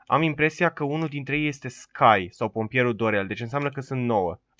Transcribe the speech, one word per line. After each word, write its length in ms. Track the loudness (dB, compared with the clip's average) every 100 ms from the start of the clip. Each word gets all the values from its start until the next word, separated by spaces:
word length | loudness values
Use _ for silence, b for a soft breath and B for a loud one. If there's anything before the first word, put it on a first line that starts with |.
| -2
Am 160 | 0
impresia 500 | 0 0 -2 0 -2
că 120 | -2
unul 240 | -4 -4 -4
dintre 280 | -6 -6 -4
ei 100 | -4
este 220 | -6 -12
Sky 600 | -14 -12 4 6 6 2
sau 180 | -6 -6
pompierul 480 | -4 -2 0 0 2
Dorel, 300 | 0 0 -2
deci 140 | -6
înseamnă 300 | -6 -4 -4
că 100 | -6
sunt 240 | -8 -4
nouă. 360 | 0 0 0 -6 _